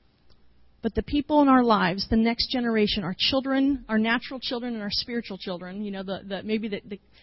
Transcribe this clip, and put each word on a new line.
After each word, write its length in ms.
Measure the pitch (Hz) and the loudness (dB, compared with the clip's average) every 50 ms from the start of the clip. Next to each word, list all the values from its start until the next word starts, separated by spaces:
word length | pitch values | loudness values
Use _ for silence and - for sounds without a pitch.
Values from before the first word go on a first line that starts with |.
| _ _ _ _ _ - - _ - - _ - - - _ - | _ _ _ _ _ -20 -20 _ -20 -20 _ -20 -20 -20 _ -6
But 120 | - 220 - | -6 -2 -2
the 80 | 220 | -2
people 400 | - - - 285 - - 302 294 | -4 0 -2 -2 0 4 4 6
in 60 | 285 269 | 6 8
our 140 | 262 254 | 6 6
lives, 440 | 240 233 214 190 185 170 190 202 - - | 6 4 4 4 4 0 0 -2 -2 2
the 80 | 233 | 2
next 340 | 226 226 233 240 - - - | 4 4 2 2 0 -4 -2
generation, 520 | 269 247 240 233 226 214 208 208 - 214 | -2 -2 0 2 2 2 2 2 0 -2
our 120 | 165 175 185 | -4 -4 -4
children, 680 | - - - 277 262 254 269 269 269 269 277 285 247 - - | -2 0 0 0 0 0 0 2 2 2 2 2 0 -2 0
our 100 | 220 220 | 0 2
natural 400 | 220 226 233 247 - - 277 247 | 2 2 2 0 -2 -6 -10 -8
children 340 | - - 262 233 247 247 233 | -6 -6 -6 -4 -4 -6 -6
and 80 | 220 | -6
our 80 | 208 208 | -6 -4
spiritual 460 | - - - 247 233 233 - - 196 | -4 -4 -4 -4 -4 -4 -4 -6 -12
children, 480 | - - 196 180 170 180 180 190 208 214 | -10 -6 -8 -8 -8 -8 -10 -8 -8 -6
you 60 | 202 | -6
know, 140 | 196 190 190 | -6 -6 -6
the, 160 | 196 185 - - | -6 -6 -8 -6
the, 180 | 196 196 180 185 | -8 -8 -6 -2
maybe 240 | 214 220 220 220 214 | -2 -2 -2 -2 -4
the, 140 | 196 - - | -6 -6 -8
the, 140 | 208 202 - _ _ _ - | -12 -14 -14 _ _ _ -20